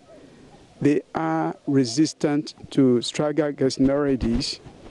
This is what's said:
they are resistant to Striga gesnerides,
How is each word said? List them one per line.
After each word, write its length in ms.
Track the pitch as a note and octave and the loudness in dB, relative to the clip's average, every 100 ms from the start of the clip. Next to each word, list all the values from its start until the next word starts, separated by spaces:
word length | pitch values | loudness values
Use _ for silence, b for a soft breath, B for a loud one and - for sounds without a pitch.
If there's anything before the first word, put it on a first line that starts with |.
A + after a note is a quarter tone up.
| - B B B B B B - | -20 B B B B B B -2
they 220 | C#3+ D3 - | 0 0 -2
are 400 | - D#3+ D#3+ D#3+ - - | -6 -4 -2 -4 -6 -2
resistant 880 | C#3 A#2+ A#2+ D#3 - D#3 D3 D#3 - - | 0 2 0 -2 0 -2 -2 -4 -10 -6
to 280 | - C3 A#2+ | 2 4 4
Striga 560 | A#2 - D3+ D3+ D3 | 0 -4 -2 0 -2
gesnerides, 1040 | C#3 C3+ - C3+ C#3 C#3+ B2+ A2+ A#2+ D3+ - - - - | 0 -2 2 2 2 0 0 0 -2 -4 -10 -16 -20 -20